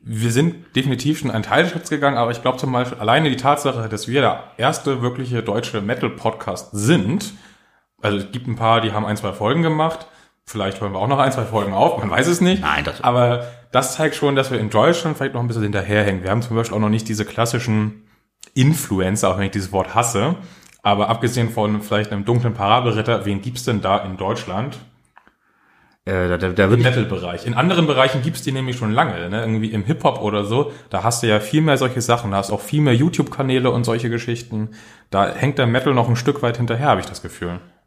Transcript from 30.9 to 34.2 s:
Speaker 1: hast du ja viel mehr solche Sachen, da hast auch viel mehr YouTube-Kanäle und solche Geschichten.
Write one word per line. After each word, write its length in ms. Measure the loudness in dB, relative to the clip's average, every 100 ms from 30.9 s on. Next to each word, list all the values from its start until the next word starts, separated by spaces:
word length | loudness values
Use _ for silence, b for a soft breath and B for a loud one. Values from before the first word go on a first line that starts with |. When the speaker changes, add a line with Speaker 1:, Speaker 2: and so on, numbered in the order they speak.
| -2
Speaker 1:
hast 180 | -2 0
du 60 | 2
ja 120 | 2
viel 220 | 2 2
mehr 160 | 2 2
solche 240 | 0 -2
Sachen, 300 | 0 0 2
da 60 | -2
hast 120 | -2
auch 120 | -4
viel 200 | -2 0
mehr 140 | 4 4
YouTube-Kanäle 760 | 4 2 -2 -2 0 2 2
und 140 | 0
solche 260 | 0 -2 -2
Geschichten. 600 | -4